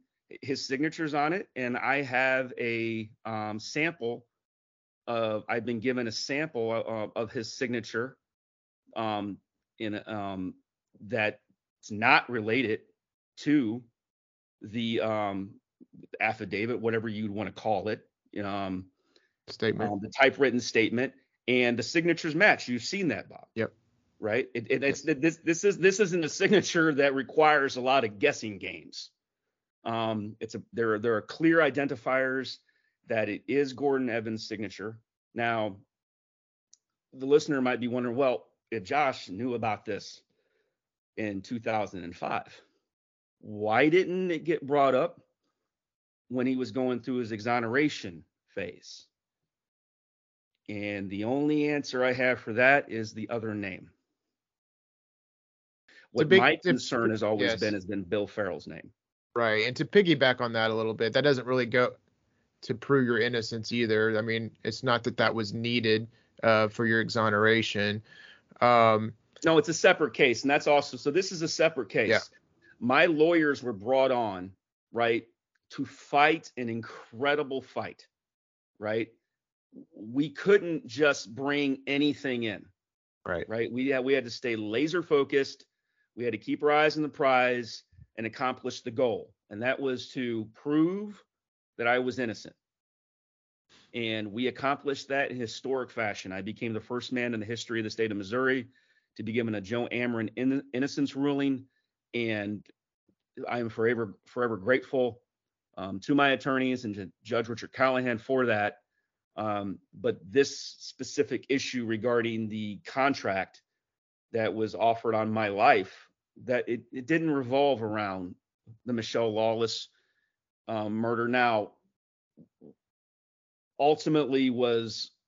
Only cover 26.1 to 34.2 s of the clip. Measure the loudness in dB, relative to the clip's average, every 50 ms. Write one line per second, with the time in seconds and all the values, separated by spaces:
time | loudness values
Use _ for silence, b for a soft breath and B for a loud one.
26.1 | 2 0 -2 -4 -2 0 2 4 6 4 4 4 2 2 2 4 4 4 4 2
27.1 | 2 0 -4 -2 2 4 6 6 6 6 4 0 -2 0 2 2 4 4 2 0
28.1 | 0 0 0 0 0 0 -6 -10 -10 -10 -10 -10 -12 -12 -14 -18 -16 -16 -16 -18
29.1 | _ _ _ _ _ _ _ _ _ _ _ _ _ _ -8 -4 -2 -2 0 -2
30.1 | -2 -2 -4 -8 -8 -10 -10 -10 -10 -10 -12 _ -4 0 0 2 2 2 2 0
31.1 | 0 0 -2 -6 -4 2 4 4 6 6 4 4 2 0 -2 -2 -4 -4 -2 -2
32.1 | 0 0 0 0 -2 -4 -4 -6 -10 -14 _ _ _ _ _ _ _ _ _ -4
33.1 | -2 -2 0 -2 -4 -6 -4 -2 0 0 0 0 -2 -2 0 0 2 2 0 0
34.1 | -2 -4